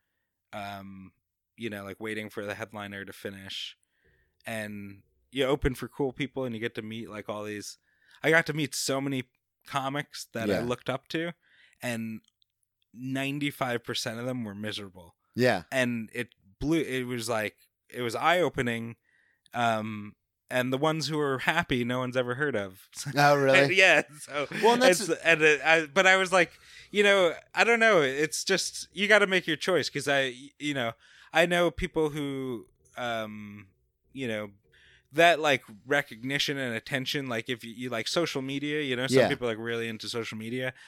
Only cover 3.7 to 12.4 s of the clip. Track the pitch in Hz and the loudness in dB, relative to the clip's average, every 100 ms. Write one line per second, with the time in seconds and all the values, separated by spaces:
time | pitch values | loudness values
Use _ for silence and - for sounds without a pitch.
3.7 | - _ _ _ _ _ _ - 110 104 | -14 _ _ _ _ _ _ -10 -8 -8
4.7 | 104 101 98 _ _ _ 127 131 143 139 | -10 -14 -18 _ _ _ -2 0 2 0
5.7 | 123 120 - 139 120 139 135 131 113 113 | -4 -8 -4 -4 -4 -6 -4 -6 -4 -6
6.7 | - 107 113 95 104 104 104 107 104 - | -8 -10 -10 -10 -12 -10 -8 -8 -8 -10
7.7 | - _ _ _ _ 143 165 156 151 139 | -16 _ _ _ _ 2 2 2 -4 -4
8.7 | - - 135 139 135 123 _ _ _ - | -4 -2 -2 -2 -4 -8 _ _ _ -8
9.7 | 143 135 143 147 - - 113 107 95 120 | -6 -4 -6 -8 -12 -10 -6 -2 0 -2
10.7 | 123 - 131 - 160 170 - _ _ _ | -4 -4 -6 -4 -6 -6 -8 _ _ _
11.7 | _ 123 113 113 110 _ _ | _ -8 -6 -6 -10 _ _